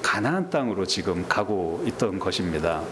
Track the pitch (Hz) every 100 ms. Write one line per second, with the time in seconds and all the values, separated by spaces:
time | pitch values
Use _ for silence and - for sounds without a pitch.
0 | - 101 110 175 180 156 127 98 92 -
1 | 90 87 87 - 104 104 85 85 113 113
2 | 117 95 95 87 90 78 82 78 78